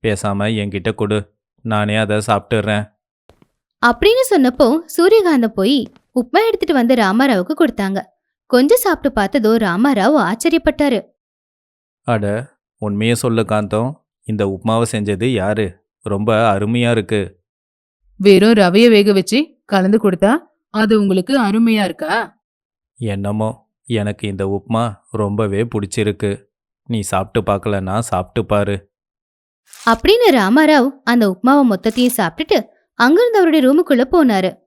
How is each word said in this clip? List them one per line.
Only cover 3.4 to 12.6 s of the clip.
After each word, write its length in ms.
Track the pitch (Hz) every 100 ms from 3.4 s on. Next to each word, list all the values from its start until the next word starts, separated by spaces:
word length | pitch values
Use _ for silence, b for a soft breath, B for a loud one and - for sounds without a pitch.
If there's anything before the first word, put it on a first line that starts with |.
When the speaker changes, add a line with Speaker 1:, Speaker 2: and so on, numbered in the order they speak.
| _ _ _ _ 240
Speaker 2:
அப்படின்னு 380 | 240 392 480 508
சொன்னப்போ 480 | 381 254 247 277 160 339
சூரியகாந்தம் 680 | - 349 440 370 285 226
போய் 380 | 220 196 277 214 _ _ 254
உப்புமா 320 | 247 359 453
எடுத்துட்டு 260 | 440 -
வந்து 220 | 294 233 254
ராமாராவுக்கு 580 | 202 208 269 208 185 302
கொடுத்தாங்க. 440 | 311 - 196 196 - _ _ _ _
கொஞ்சம் 340 | 247 277 494
சாப்பிட்டு 420 | 466 320 277 226
பார்த்ததோ 360 | 196 285 214 226
ராமாராவ் 600 | 208 175 262 233 196 302
ஆச்சரியப்பட்டாரு. 960 | 175 226 339 320 - - 285 233 - _ _ _ _ _ _ _ _ _
Speaker 1:
அட, 500 | - 113 101 107 135 _